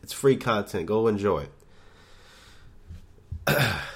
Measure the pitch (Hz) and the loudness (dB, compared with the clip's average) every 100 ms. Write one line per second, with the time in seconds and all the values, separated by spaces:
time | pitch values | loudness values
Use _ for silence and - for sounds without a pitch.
0 | - - 139 127 120 107 101 95 82 107 | -14 2 4 4 2 -2 -2 -4 0 2
1 | 113 101 101 78 69 - - - - - | 2 2 0 0 -4 -16 -20 -20 -20 -20
2 | - - - - - - - - - - | -20 -20 -20 -20 -20 -20 -20 -20 -20 -20
3 | - - - - - 147 117 80 - | -20 -20 -14 -4 0 2 2 -2 -8